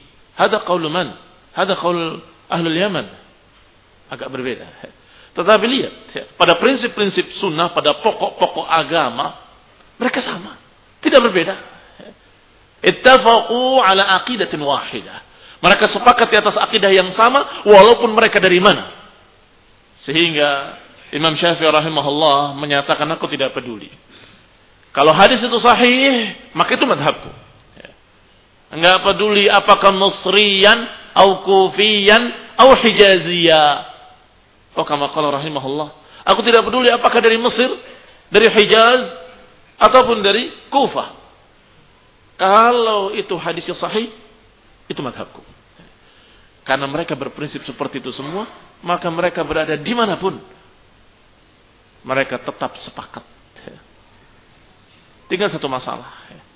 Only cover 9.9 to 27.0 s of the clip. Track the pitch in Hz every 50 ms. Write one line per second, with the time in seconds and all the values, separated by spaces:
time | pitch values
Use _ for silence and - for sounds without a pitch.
9.9 | _ - 226 247 - 277 233 - 220 180 170 - - - _ _ _ _ _ _
10.9 | _ _ - 311 - 269 240 233 185 185 165 180 190 - - - - - - -
11.9 | _ - - - - _ _ _ _ _ _ _ _ _ _ _ _ _ - 202
12.9 | 180 - - 254 262 254 196 226 233 220 - - 226 247 254 254 262 262 220 190
13.9 | 190 196 196 196 190 180 - - 247 208 180 - - 156 147 139 139 117 - -
14.9 | - 113 90 - - - - _ _ _ - - - _ - 175 202 - 220 208
15.9 | - 202 233 240 240 233 233 220 214 214 202 208 - - - - - 220 190 196
16.9 | 190 190 185 185 185 - 226 247 262 277 294 - - - - 208 208 196 196 226
17.9 | 240 233 240 226 214 226 226 208 - 208 185 185 180 180 185 208 165 120 92 -
18.9 | - - - - - _ _ _ _ _ _ _ _ _ _ _ _ _ _ _
19.9 | _ _ - - 147 160 170 170 160 147 147 143 143 139 139 131 - - - -
20.9 | - - - - - 147 156 160 156 143 170 170 165 147 160 156 151 151 151 160
21.9 | 156 147 139 147 143 147 156 151 139 139 147 143 135 139 147 147 143 143 139 -
22.9 | 156 135 147 156 160 156 160 143 143 135 135 127 - 139 123 123 113 104 - -
23.9 | - _ _ _ - - - - - _ _ _ _ _ _ _ _ _ _ _
24.9 | - 135 143 156 156 190 196 226 262 214 226 240 240 226 - 240 226 - 247 240
25.9 | 247 254 269 277 262 240 220 196 175 - - - - 160 175 - - 247 - 262
26.9 | 190 139